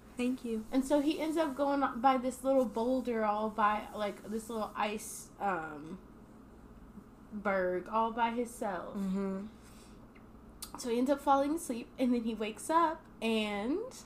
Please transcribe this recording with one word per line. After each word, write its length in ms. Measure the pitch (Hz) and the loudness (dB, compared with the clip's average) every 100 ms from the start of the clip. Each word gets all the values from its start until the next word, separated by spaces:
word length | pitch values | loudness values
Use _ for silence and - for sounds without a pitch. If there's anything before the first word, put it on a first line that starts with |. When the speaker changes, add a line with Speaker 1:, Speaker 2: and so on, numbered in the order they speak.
| - - | -12 -2
Speaker 1:
Thank 300 | 247 254 240 | 0 0 -2
you. 180 | 220 220 | -4 0
Speaker 2:
And 100 | 269 | 0
so 200 | 262 294 | 4 4
he 180 | 285 - | 4 2
ends 160 | 311 311 | 0 0
up 180 | 311 | 0
going 300 | 262 285 277 269 233 | 2 2 2 0 4
by 200 | 269 262 | 4 4
this 260 | 254 254 | 2 -2
little 220 | 269 269 | 2 4
boulder 580 | 240 226 240 262 247 226 | 4 2 0 0 0 0
all 280 | 214 208 220 | 2 2 0
by, 320 | 208 208 214 - | 2 4 2 -4
like, 360 | 208 208 - - | -4 -4 -4 -6
this 180 | 220 220 | -6 -4
little 220 | 226 202 | -6 -4
ice, 540 | - 208 208 - - - - | -2 -2 -2 -8 -14 -14 -4
um, 560 | 202 175 160 151 160 190 - - - - - - - - - - - - - 214 | -2 -2 -4 -10 -12 -14 -16 -20 -20 -20 -20 -20 -20 -20 -18 -18 -20 -20 -14 -4
berg 520 | 202 190 180 180 180 | 0 2 2 0 0
all 240 | 220 226 | 0 0
by 180 | 220 233 | 2 0
himself. 680 | 233 233 - 214 180 - 202 | 0 -4 -4 -4 -4 -6 -4
Speaker 1:
Mm-hmm. 500 | 196 190 196 190 214 - - - - - - - - - - - - - | -2 0 -2 -4 -8 -14 -20 -20 -20 -20 -20 -20 -20 -20 -20 -16 -14 -8
Speaker 2:
So 100 | 247 | -2
he 100 | 233 | 2
ends 120 | 262 | 2
up 100 | 277 | 2
falling 360 | 294 277 285 330 | 4 4 4 0
asleep, 320 | - 233 - - | -2 -6 -6 0
and 160 | 247 | 2
then 80 | 247 | 2
he 100 | 226 | 0
wakes 380 | 220 214 214 - | -2 -4 -4 2
up, 320 | 320 320 320 - - | 4 4 0 -10 -6
and 600 | 226 220 214 202 220 349 508 - | 0 2 0 -2 -2 -2 -4 -12